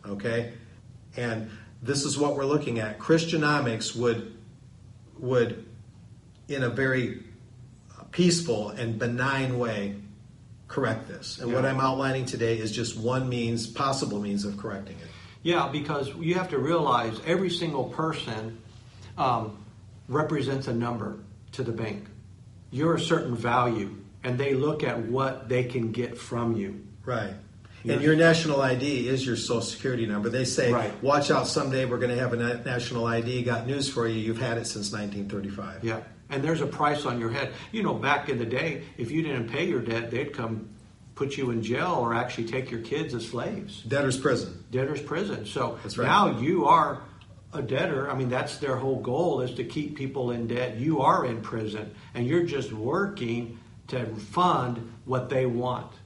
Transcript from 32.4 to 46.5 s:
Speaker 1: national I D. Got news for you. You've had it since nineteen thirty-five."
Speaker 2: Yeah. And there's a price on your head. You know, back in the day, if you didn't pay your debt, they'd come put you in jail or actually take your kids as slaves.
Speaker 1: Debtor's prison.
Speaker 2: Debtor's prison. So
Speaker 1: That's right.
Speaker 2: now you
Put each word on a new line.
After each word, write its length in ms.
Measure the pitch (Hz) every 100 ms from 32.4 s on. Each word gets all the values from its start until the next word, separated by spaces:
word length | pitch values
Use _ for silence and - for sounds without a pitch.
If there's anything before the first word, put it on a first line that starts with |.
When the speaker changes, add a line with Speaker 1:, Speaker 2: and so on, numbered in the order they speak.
| 120 117
Speaker 1:
national 420 | 131 123 - 123 117
I 140 | 117
D. 200 | 117 127
Got 240 | 123 110 120
news 220 | 139 131
for 180 | 120 113
you. 120 | 113
You've 200 | 107 113
had 180 | 117 113
it 100 | 113
since 260 | 110 101
nineteen 340 | 107 101 101 98
thirty-five." 560 | 104 98 98 98 98
Speaker 2:
Yeah. 180 | 113 113 - - -
And 140 | 139
there's 180 | 151 160
a 60 | 139
price 380 | - 147 147 135
on 140 | 120
your 120 | 113
head. 200 | 135 127 - -
You 120 | 220
know, 120 | 180 113
back 340 | 131 143 -
in 80 | 120
the 80 | 113
day, 380 | 135 165 147 - -
if 140 | 120
you 100 | 156
didn't 260 | 156 131 110
pay 160 | 139 185
your 140 | 135
debt, 300 | 113 117 117
they'd 200 | 117 147
come 380 | - 113 113 - - - - - -
put 200 | 135 -
you 140 | 127
in 100 | 117
jail 360 | 101 127 180 156
or 140 | 117
actually 320 | 117 123 - 113
take 240 | 131 127
your 80 | 117
kids 320 | - 147 160
as 140 | 120 104
slaves. 540 | 120 151 208 - -
Speaker 1:
Debtor's 360 | 113 139 131 123
prison. 460 | 147 120 90 - -
Speaker 2:
Debtor's 300 | 127 135 147
prison. 440 | - 190 208 110 104
So 320 | 143 120 -
Speaker 1:
That's 140 | 104 -
right. 80 | 120
Speaker 2:
now 320 | 185 185 123
you 260 | 135